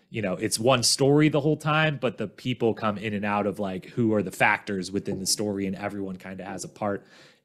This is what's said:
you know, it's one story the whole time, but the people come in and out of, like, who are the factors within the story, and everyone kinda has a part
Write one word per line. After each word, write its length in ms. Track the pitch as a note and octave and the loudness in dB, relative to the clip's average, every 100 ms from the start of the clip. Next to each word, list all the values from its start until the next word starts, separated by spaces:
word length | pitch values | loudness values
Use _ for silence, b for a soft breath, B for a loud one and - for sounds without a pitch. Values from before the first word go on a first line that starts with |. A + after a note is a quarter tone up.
| b | b
you 140 | A#2 | -4
know, 120 | G2+ | -4
it's 240 | F2+ A2 - | -2 -2 0
one 240 | A#2+ B2+ | 4 4
story 460 | A2 - C#3 D3 D3+ | 4 2 4 6 6
the 120 | D3+ | 4
whole 160 | D3 D3+ | 2 0
time, 420 | D#3+ D3+ D#3 C#3 | 0 2 2 0
but 160 | B2 - | -4 -2
the 120 | G#2 | -8
people 440 | - B2+ A#2+ A2+ | -6 -6 0 0
come 240 | G2+ A2 G2+ | 0 -2 -2
in 160 | A2 | -4
and 120 | G#2 | -4
out 220 | G#2 G#2 G2+ | -2 0 0
of, 120 | F#2 | -2
like, 280 | G2+ F#2 - | -6 -6 -8
who 280 | - A2+ | 0 2
are 80 | G#2+ | 2
the 80 | F#2 | 0
factors 600 | - A#2+ G#2 - G2 F2+ | 2 4 4 0 -4 -2
within 280 | G2 F#2+ F#2+ | -4 -4 -6
the 80 | F#2 | -2
story, 400 | - G#2+ G2 G2 | -2 -2 -2 -4
and 100 | F#2 | -4
everyone 400 | G2+ G2+ G2 F#2 | -6 -6 -8 -10
kinda 280 | F#2+ F#2+ | -12 -12
has 200 | F#2 F#2+ | -10 -10
a 40 | F2 | -12
part 360 | - G#2 G2+ - B B B | -4 -2 -2 -6 B B B